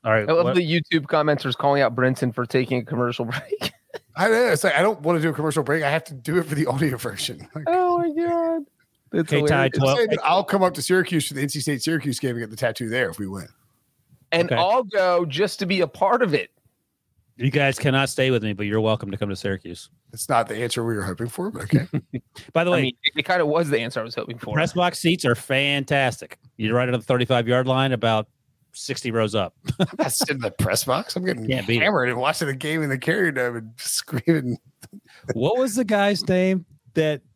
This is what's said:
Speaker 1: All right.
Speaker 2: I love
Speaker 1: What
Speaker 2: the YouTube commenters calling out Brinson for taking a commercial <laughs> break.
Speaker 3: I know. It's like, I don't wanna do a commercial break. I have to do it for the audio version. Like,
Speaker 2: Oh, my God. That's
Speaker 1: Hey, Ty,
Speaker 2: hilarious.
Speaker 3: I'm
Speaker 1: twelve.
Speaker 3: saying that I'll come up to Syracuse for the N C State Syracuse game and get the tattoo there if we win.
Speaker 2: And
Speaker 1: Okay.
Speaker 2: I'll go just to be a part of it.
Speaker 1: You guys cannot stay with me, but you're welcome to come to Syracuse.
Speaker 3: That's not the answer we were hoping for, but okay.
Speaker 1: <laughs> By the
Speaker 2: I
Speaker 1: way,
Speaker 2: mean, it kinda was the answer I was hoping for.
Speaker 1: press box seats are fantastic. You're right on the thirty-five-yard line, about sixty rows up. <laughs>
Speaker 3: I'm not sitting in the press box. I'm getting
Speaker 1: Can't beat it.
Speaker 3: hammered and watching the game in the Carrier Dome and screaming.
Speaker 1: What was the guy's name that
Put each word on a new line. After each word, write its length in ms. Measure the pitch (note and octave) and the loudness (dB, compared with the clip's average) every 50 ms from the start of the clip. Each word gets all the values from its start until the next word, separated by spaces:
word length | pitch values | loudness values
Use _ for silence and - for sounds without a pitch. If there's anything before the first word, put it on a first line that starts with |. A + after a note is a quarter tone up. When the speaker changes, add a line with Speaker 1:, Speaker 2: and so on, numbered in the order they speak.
| - | 2
Speaker 1:
All 80 | A2+ | 2
right. 160 | A2 A2 G#2 | 2 2 2
Speaker 2:
I 40 | G#2+ D#3+ | 2 2
love 120 | E3 F3 | 4 4
Speaker 1:
What 100 | B2 C3 | 4 2
Speaker 2:
the 120 | F3+ F3 | 2 2
YouTube 380 | D#3 E3 E3+ D#3 _ - D#3+ C#3 | 2 0 0 0 _ -2 -2 0
commenters 500 | - - D#3 D3+ D3+ D3 C#3 - C3 A#2+ | 2 0 2 4 2 2 0 0 -4 -4
calling 280 | - - C#3+ C#3+ C#3+ C3+ | 0 2 2 4 4 2
out 120 | A2+ A#2+ | 2 2
Brinson 380 | B2+ B2+ C3 C3 - C3+ B2 A2+ | 2 2 2 2 0 -2 -2 -2
for 140 | - A#2+ | -2 -4
taking 320 | - - C3 B2+ - C3 B2 | 0 0 0 0 2 -2 -4
a 40 | A2 | -2
commercial 420 | - - A#2+ B2 A#2+ A#2+ - A#2+ | -4 -4 -2 -2 -2 -2 -4 -6
<laughs> 0 | |
break. 460 | A2+ A#2+ - - - G#4 G#4+ - - - _ _ _ - - _ _ _ | -6 -6 -8 -6 -6 -6 -6 -6 -8 -10 _ _ _ -18 -18 _ _ _
Speaker 3:
I 120 | D3+ F#3 | -2 0
know. 200 | A3+ A3 A#3 B3 | 2 2 2 2
It's 160 | A#3 E3+ C#3+ - | 2 2 2 2
like, 100 | F#3 C#3+ | 2 2
I 80 | D3 | 4
don't 180 | F3+ G#3+ G#3+ D3 | 2 2 0 0
wanna 200 | D3 E3 F3 E3 | 0 0 0 2
do 80 | D#3 E3 | 2 0
a 40 | D3+ | 0
commercial 280 | - D3+ D#3 C#3+ D#3+ | 0 -2 0 0 0
break. 220 | C#3 C3+ D3 D#3+ D3+ | 0 0 0 0 2
I 80 | C#3 | 0
have 120 | D3 D#3+ D#3 | 0 0 -4
to 100 | - D3 | -6 -16
do 240 | C3 A#2+ D#3 D#3+ F3+ | -10 -6 0 0 0
it 80 | E3 | 0
for 80 | D#3 D#3 | 0 -2
the 100 | C#3+ D#3 | -2 0
audio 320 | B2+ B2 C3+ D#3+ D3 B2+ | 0 0 0 0 0 -2
version. 500 | A2+ - A#2 G2+ F#2+ - - - - - - - | -2 -6 -8 -6 -6 -8 -8 -8 -10 -14 -14 -12
Like, 120 | D#3 D3+ | -8 -2
Speaker 2:
Oh, 320 | D#4+ E4+ F#4 F4+ F4+ F4 F4 | 0 0 2 2 2 0 0
my 100 | F4 E4 D4 D#4+ E4+ | -2 -2 -2 -2 -2
God. 360 | E4+ E4+ E4+ E4 E4 E4 E4 C#4+ _ _ _ _ _ _ _ _ _ | 0 0 0 0 -2 -2 -4 -6 _ _ _ _ _ _ _ _ _
That's 180 | - E3+ D#3+ D#3 | -2 -2 0 2
Speaker 1:
Hey, 120 | D3 C#3+ | 0 2
Ty, 40 | D3 | 2
Speaker 2:
hilarious. 260 | D3 D3 C#3 C3+ C3+ - | 4 4 4 4 2 2
Speaker 3:
I'm 40 | - | 2
Speaker 1:
twelve. 160 | C3+ C3+ C#3 - | 4 4 4 4
Speaker 3:
saying 100 | A#3 - | 2 2
that 100 | D#3 D3+ - | 0 0 2
I'll 200 | D3+ E3+ F#3+ F#3+ | 2 2 2 2
come 200 | - F#3+ G3 F#3+ | 2 2 2 2
up 100 | F3+ - | 2 0
to 80 | - | -2
Syracuse 460 | C3 - F3+ F#3 F3+ - F3+ D#3 - | -2 0 2 2 2 2 0 -2 -2
for 80 | - D3 | -2 -4
the 60 | C3+ C#3+ | -4 -4
N 60 | C#3+ | -4
C 100 | - D#3 | -4 -4
State 240 | B2+ D3+ C#3+ C3 - | -2 -2 -4 -2 -2
Syracuse 360 | D#3+ E3 D#3 D3 D3 A#2+ - | -2 -2 -2 -2 -4 -4 -2
game 120 | - C3 | -2 -4
and 80 | A#2+ A#2 | -4 -4
get 100 | A#2 G#2+ | -6 -8
the 60 | A2 | -6
tattoo 340 | - C3 A#2 A2 - B2 A2 | -2 -2 -2 -2 -2 -6 -2
there 220 | A#2 B2+ B2 F#2+ | 0 0 0 0
if 80 | - - | -2 -6
we 80 | G2+ | -8
win. 200 | F#2 G2 F#2+ D#2 - _ _ _ _ _ _ _ _ _ _ _ _ - _ _ _ | -6 -6 -10 -12 -14 _ _ _ _ _ _ _ _ _ _ _ _ -20 _ _ _
Speaker 2:
And 200 | E3 E3+ E3+ E3+ | 0 0 2 2
Speaker 1:
Okay. 80 | B2+ - | 2 2
Speaker 2:
I'll 240 | E3+ F#3+ A3 C4 B3 | 4 4 4 2 2
go 420 | F#3+ G#3 G3+ F#3 F3+ F3 F3 F3 | 0 0 2 4 4 4 2 0
just 340 | D#3 C3+ D#3 G#3 G3 - - | 0 0 0 0 -2 0 -4
to 80 | G3+ | -2
be 140 | F3 G3 F#3 | -2 2 2
a 60 | F3 | 0
part 360 | D3+ - - F#3+ G3 A#3+ A#3+ A#3+ | 0 0 0 2 2 4 2 2
of 100 | F#3 D3 | 2 2
it. 160 | B2+ F2+ - _ _ _ _ _ _ _ _ _ _ _ _ _ _ _ _ _ | 0 -2 -4 _ _ _ _ _ _ _ _ _ _ _ _ _ _ _ _ _
Speaker 1:
You 140 | - A#2 C3+ | -2 -2 2
guys 300 | B2 D3 C#3+ C#3 B2+ - | 2 4 2 2 0 2
cannot 300 | - D3 C3 C3+ C#3 C3 | 2 2 2 2 2 0
stay 200 | - - C3 C3 | 0 2 2 4
with 140 | B2+ A#2 G#2+ | 2 2 0
me, 100 | G#2+ G2+ | -2 -4
but 140 | F#2+ G#2+ | -2 -2
you're 140 | G2+ G#2+ A2 | 0 0 2
welcome 280 | A2 A2 A2 G#2 - G2 | 2 2 2 0 -2 -8
to 80 | G2 | -6
come 120 | G2+ G#2+ G2+ | -4 -4 -4
to 60 | F#2+ | -4
Syracuse. 540 | - - G#2 G2 F#2 _ F2 F2 - - - _ _ _ _ | -4 -2 -4 -4 -4 _ -12 -14 -14 -16 -20 _ _ _ _
Speaker 3:
That's 180 | - A2+ - - | -12 -12 -4 2
not 180 | C#3 A#2 A2+ | 2 2 2
the 80 | - A2 | 0 -4
answer 280 | A2 A#2+ A#2 - B2+ A#2 | -4 -4 -2 -2 -2 -2
we 100 | A#2 A2+ | -2 -2
were 60 | G#2 | -2
hoping 260 | F#2+ F#2 F2+ - A2+ | -4 -4 -4 -6 -6
for, 220 | A#2+ - - F3+ G#3 | -8 -6 -6 -6 -6
but 140 | A3 - G2+ | -6 -8 0
okay. 240 | - - - - - - C#3+ - _ - C3 | 2 2 2 2 0 -6 -8 -8 _ -12 -12
Speaker 1:
<laughs> 340 | _ _ _ - - - _ | _ _ _ -20 -20 -4 _
By 100 | E3 E3+ | 0 2
the 60 | F3+ | 2
Speaker 2:
I 40 | F3 | 2
Speaker 1:
way, 60 | E3+ C3+ | 2 0
Speaker 2:
mean, 100 | C3 - _ - - _ | 0 -4 _ -6 -4 _
it 100 | D3+ C#3+ | -2 -2
kinda 180 | - F#3 F3+ D#3+ | 0 2 2 2
was 260 | D3 D3+ E3 E3+ D3 | 2 2 0 2 2
the 80 | C#3 A2+ | 0 0
answer 200 | A#2 A#2+ - B2 | 0 -2 -4 -6
I 40 | A2 | -6
was 100 | A#2+ - | -6 -8
hoping 240 | A#2+ - - A#2 | -8 -8 -8 -10
for. 160 | A#2 - A2 - | -12 -10 -4 0
Speaker 1:
press 200 | D3+ E3 - - | 0 0 0 2
box 260 | F3+ F3 F3 F3 - | 0 0 0 0 0
seats 260 | - E3 F3+ F3 - | 2 2 2 2 2
are 80 | B2+ A#2+ | 2 2
fantastic. 1040 | - - - C3+ C3+ C#3 C#3+ C#3+ C#3+ C3+ - D3 C#3 C3+ B2+ A2+ - - - - _ _ - _ | 2 0 -2 0 2 2 2 0 0 0 0 2 2 2 2 0 -4 -12 -18 -18 _ _ -20 _
You're 180 | - A2 G#2+ A#2 | -4 -2 0 2
right 120 | B2 B2+ | 2 2
on 60 | B2 B2 | 2 0
the 100 | A#2 G2+ | -2 0
thirty-five-yard 640 | - C3 B2 B2 - C3 A#2+ A#2 A#2 B2 B2+ B2+ | 0 2 2 2 2 2 2 2 2 2 2 2
line, 240 | C3 C3 C3 C3+ C3+ | 2 2 2 2 2
about 360 | B2+ A2+ A2+ A2+ A2 A2 G#2+ _ _ _ _ _ _ _ _ _ _ | 0 0 2 2 2 2 0 _ _ _ _ _ _ _ _ _ _
sixty 360 | - - - C3 - - B2+ | -14 -10 -8 -8 -6 -6 -2
rows 240 | A2+ A2+ A2 G#2 G2+ | 0 0 0 2 0
up. 220 | G#2+ F#2 E2+ _ _ _ | -2 -2 -2 _ _ _
<laughs> 120 | - C3 - | -8 -2 -2
Speaker 3:
I'm 80 | F#3+ - - | -2 -2 0
not 140 | - D#4+ - | -2 -2 -2
sitting 240 | - - C4+ - D3 | 0 -2 -2 -2 -2
in 60 | C3 | -4
the 100 | A#2 G2+ | -4 -6
press 320 | - - - F#2 G2 - - | -4 -2 -2 0 0 -2 0
box. 320 | C3+ B2+ D#3+ A3+ - - | 0 -2 -2 -2 -4 -6
I'm 100 | F#3 F3+ | -4 -4
getting 220 | F#3 F3+ A#2 A2 | -4 -4 -4 -2
Speaker 1:
Can't 180 | G#2+ C3 B2+ G#2+ | -2 -2 -2 0
beat 120 | A2+ A#2 | 0 2
it. 60 | A#2 D#3 | 2 2
Speaker 3:
hammered 260 | G3+ G#3 D3+ B2+ B2 | 2 2 2 0 0
and 100 | B2 A#2+ | 0 0
watching 280 | B2+ C#3+ D#3 - E3+ | 0 -2 0 0 -2
the 80 | C#3+ C3+ | -4 -4
game 280 | C3 C#3 D3+ D#3 D#3+ D#3 | -4 -4 -2 -2 0 0
in 60 | C#3+ | -2
the 100 | C3+ B2+ | -2 -2
Carrier 320 | - D#3 E3 A3 F#3 E3 | 0 -2 0 2 0 0
Dome 240 | C#3 B2+ B2 A#2+ A#2+ | 0 0 -2 -2 -4
and 160 | A#2 A2 A2 A2+ | -6 -10 -12 -16
screaming. 800 | - - - - - - - - B2 - - E3 D3+ C3 B2 - - _ - _ _ - - - - _ _ - - - - - | -10 -8 -6 -6 -6 -6 -4 -6 -2 2 2 2 2 0 -4 -6 -6 _ -20 _ _ -20 -20 -20 -20 _ _ -20 -18 -10 -8 -4
Speaker 1:
What 240 | A2+ B2 D#3+ A3+ | 0 0 0 2
was 160 | B3+ C4 B3+ G3 | 2 0 0 0
the 120 | B3 B3 | -2 0
guy's 420 | G3 G#3+ G3+ G3+ G3+ G#3 - - | 0 2 2 2 2 2 0 0
name 380 | - F#3 F#3 F#3 F#3+ F#3+ F#3 E3+ _ - _ _ - _ | 0 2 2 4 2 2 0 -2 _ -20 _ _ -4 _
that 280 | D#3+ D#3 D#3 D3+ C#3 _ _ _ | 0 2 2 0 -4 _ _ _